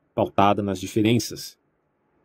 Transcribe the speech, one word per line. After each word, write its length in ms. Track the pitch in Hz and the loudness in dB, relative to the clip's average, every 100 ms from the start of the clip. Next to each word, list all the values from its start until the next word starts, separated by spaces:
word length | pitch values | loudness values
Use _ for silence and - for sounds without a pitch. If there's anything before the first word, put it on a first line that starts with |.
| _ | _
pautada 480 | - 95 - 101 101 | -4 -2 2 4 2
nas 180 | 101 92 | -2 -6
diferenças, 800 | 95 - 107 117 - 85 - - _ _ _ _ _ _ | -4 0 2 2 -2 -12 -16 -20 _ _ _ _ _ _